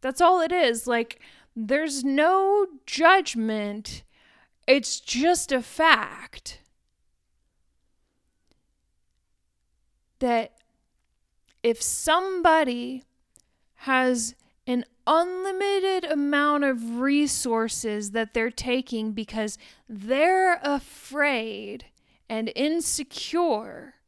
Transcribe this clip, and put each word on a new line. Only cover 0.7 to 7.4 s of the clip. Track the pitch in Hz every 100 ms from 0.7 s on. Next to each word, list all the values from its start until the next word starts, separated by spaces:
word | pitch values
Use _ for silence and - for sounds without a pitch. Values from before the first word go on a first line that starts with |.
| 233 240
Like, | 233 233 - - - _ -
there's | 214 269 311 277
no | 262 277 311 381 392 415 381 294 -
judgment. | - 330 381 - 233 220 214 208 202 214 - - _ _ _ _ _ -
It's | 269 - -
just | - 240 311 349 -
a | 262
fact | 226 - 320 254 208 - - - - - _ _ _ _ _ _ _ _